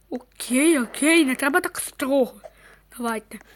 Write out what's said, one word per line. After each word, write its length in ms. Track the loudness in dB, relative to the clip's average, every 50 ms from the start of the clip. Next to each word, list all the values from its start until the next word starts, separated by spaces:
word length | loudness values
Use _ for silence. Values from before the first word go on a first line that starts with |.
| _ _
Окей, 680 | -12 -12 -12 -16 _ -16 -6 -2 0 2 4 4 4 2
окей, 460 | 0 -4 -4 -2 2 4 4 4 4
не 100 | 2 0
треба 260 | 0 0 0 0 0
так 160 | -2 -2 -6 -10
строго. 560 | -12 -12 -8 -8 -4 0 2 2 2 0 -2 -10 -20 -20 -20 _ -20 -20 -20 -20 _ _ -14 -10
Давайте. 420 | -8 -6 -6 -8 -10 _ -18 -20 -20 -20 -20